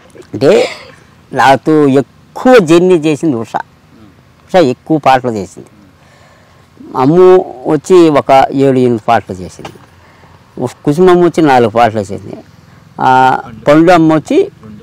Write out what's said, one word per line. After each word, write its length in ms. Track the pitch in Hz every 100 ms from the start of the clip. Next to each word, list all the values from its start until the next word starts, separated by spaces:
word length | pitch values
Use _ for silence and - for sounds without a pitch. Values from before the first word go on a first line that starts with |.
| _ - -
అంటే 340 | 98 139 226 - - - - _ _ -
నాతో 540 | 131 131 131 165 156 143
ఎక్కువ 720 | 135 - _ _ - 254 247
జర్నీ 380 | 151 170 185 175
చేసింది 400 | 156 143 165 117
ఉష. 200 | 113 - - _ _ _ - _ _ _ _
ఉష 80 | 185
ఎక్కువ 420 | 135 131 - 156
పాటలు 340 | 139 131 123
చేసింది. 360 | 110 92 - - _ _ _ _ _ _ _ _ _ _ - - -
అమ్ము 480 | 131 175 185 185 - 123 156
వచ్చి 420 | 151 - 180 165
ఒక 380 | 139 - 135 -
ఏడు, 260 | 139 135 131
ఎనిమిది 220 | 123 113 117
పాటలు 280 | 113 - 92
చేసింది. 360 | 85 - - - _ _ _ _ _ _ _ -
ఉష్-, 240 | 127 - 147
కుసుమమ్మ 380 | 147 185 175 175
వచ్చి 160 | 170
నాలుగు 280 | 151 127 113
పాటలు 300 | 113 113 110
చేసింది. 380 | 98 95 104 - - _ _ _ _ -
ఆ, 380 | 127 131 131 135 120 110 127
పండు 240 | 156 165
అమ్మ 220 | 175 160
వచ్చి 380 | 156 - 311 - - - 107